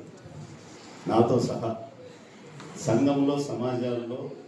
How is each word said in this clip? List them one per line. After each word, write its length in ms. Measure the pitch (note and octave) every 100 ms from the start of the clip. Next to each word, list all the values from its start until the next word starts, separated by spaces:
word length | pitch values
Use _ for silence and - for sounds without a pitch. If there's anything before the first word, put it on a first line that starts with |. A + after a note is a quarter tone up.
| - - - - - - - - - - -
నాతో 300 | A2+ A#2 A#2+
సహా 360 | - - A2+ - - - - - - - - - - -
సంఘంలో, 640 | A#2+ A2+ C#3 C#3 C#3 C#3+
సమాజాల్లో, 880 | C#3+ A#2 B2+ B2+ B2 A#2+ A#2 C3+ - -